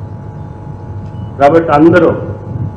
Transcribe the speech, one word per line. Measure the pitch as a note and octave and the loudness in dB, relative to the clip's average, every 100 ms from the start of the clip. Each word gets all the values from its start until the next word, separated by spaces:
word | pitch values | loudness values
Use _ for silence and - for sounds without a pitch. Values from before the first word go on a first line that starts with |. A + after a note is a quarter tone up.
| - - - - - - - - - - - - - - | -10 -12 -12 -12 -12 -12 -12 -12 -12 -10 -10 -10 -10 2
కాబట్టి | C#3+ E3 E3 | 4 4 4
అందరూ | D3 E3 F3 D#3 G#2+ - - - - - | 6 6 6 4 2 -4 -8 -8 -6 -6